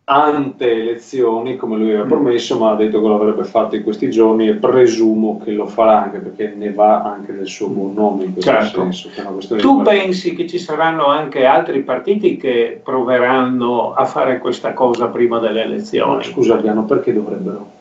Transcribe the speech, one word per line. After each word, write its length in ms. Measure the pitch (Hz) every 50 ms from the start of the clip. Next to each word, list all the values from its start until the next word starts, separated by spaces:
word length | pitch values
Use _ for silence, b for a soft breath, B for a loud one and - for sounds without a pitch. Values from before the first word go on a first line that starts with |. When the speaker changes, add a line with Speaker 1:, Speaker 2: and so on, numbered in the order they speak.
| _
Speaker 1:
ante 640 | - - 147 151 147 147 143 135 123 - - 131 120
elezioni, 840 | 113 110 113 117 117 - - - 135 127 120 113 113 113 120 131 123
come 220 | - 123 113 110
lui 140 | 107 110 110
aveva 120 | 107 104 101
Speaker 2:
Mm. 40 | -
Speaker 1:
promesso, 500 | - - - 120 120 117 - - 131 113
ma 120 | 110 110
ha 40 | 104
detto 260 | 107 107 107 107 104
che 60 | 110
lo 80 | 107 104
avrebbe 300 | 104 107 104 - - -
fatto 320 | - - 110 - - 110
in 60 | 104 -
questi 260 | 110 104 - - -
giorni 400 | 110 113 110 110 110 113 110 107
e 60 | 104
presumo 840 | 104 - 131 - 127 123 113 110 113 113 110 110 110 110 107 107 -
che 100 | - 113
lo 140 | 104 104 98
farà, 380 | 95 - 117 110 110 107 101 98
anche 140 | 98 101
perché 360 | 92 92 92 - - 107 101 101
ne 160 | 104 104 101 101
va 300 | 104 104 107 107 104 104
anche 300 | 104 101 98 95 95 95
del 140 | 98 95
suo 220 | 90 - - 104 101
buon 240 | 98 95 95 98 101
nome 320 | 107 107 104 98 98 92
in 80 | 92 92
questo 180 | 92 90 131
Speaker 2:
Certo. 300 | 120 110 107 107 - -
Speaker 1:
senso, 260 | 92 92 90 - - - -
che 80 | 208
è 20 | -
una 80 | -
questione 300 | - - - - 226 208
Speaker 2:
Tu 160 | 220 269 277
Speaker 1:
di 60 | 208 208
Speaker 2:
pensi 520 | 220 202 196 185 185 180 - 185 170 -
che 100 | 160 165
ci 140 | - 175 170
saranno 460 | - 160 151 156 165 165 165 156 143
anche 400 | 143 147 156 151 135 - 139 123
altri 380 | 135 151 160 160 - 139 139 -
partiti 520 | 135 127 - - 196 208 208 190 175 -
che 460 | - 139 131 120 117 117 117 - - -
proveranno 1120 | 139 127 131 120 127 127 120 123 127 131 131 127 127 127 123 117 120 120 117 127 - -
a 100 | 135 131
fare 360 | - - 151 135 131 123 -
questa 340 | - 123 117 - - 131 -
cosa 340 | - 131 120 117 - 160
prima 320 | 107 - 120 120 117 117 113
delle 240 | 113 107 107 110 110
elezioni? 540 | 107 107 - - - - - 110 113 -
Speaker 1:
Ma 40 | -
scusa, 340 | - - - - 113 113 110
Adriano, 280 | - 110 107 104 110 110
perché 300 | - 135 120 - 123 110
dovrebbero? 520 | 104 - - 104 92 92 104 104 101 - - - _